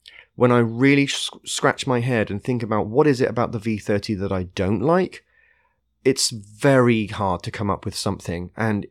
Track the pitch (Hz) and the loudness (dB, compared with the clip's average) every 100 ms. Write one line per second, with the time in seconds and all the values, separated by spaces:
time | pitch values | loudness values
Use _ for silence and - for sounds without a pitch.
0 | - - _ - 123 120 113 117 135 143 | -20 -20 _ 0 4 4 2 2 4 4
1 | 139 - - - - - 143 - 135 123 | 2 -2 -8 -10 -10 -2 0 0 -2 0
2 | 120 117 95 101 - 120 113 107 104 127 | 0 0 0 -4 -4 -4 -2 -2 0 2
3 | 151 127 127 120 113 117 113 107 - 104 | 4 4 0 0 -2 -2 -4 -4 -2 -2
4 | - 95 98 95 90 - 95 104 139 180 | -2 -4 -2 -4 -4 -4 -2 0 2 2
5 | 180 - _ _ _ _ _ _ _ _ | 0 -8 _ _ _ _ _ _ _ _
6 | 131 135 - 110 104 107 143 131 120 113 | 0 2 -2 -4 -14 0 4 4 4 2
7 | 101 110 95 87 110 - 101 - 101 - | -2 -4 -2 -2 -6 -6 -4 -4 -6 -6
8 | 104 92 - 85 90 - 113 101 - | -6 -6 -6 -8 -8 -4 -2 -2 -2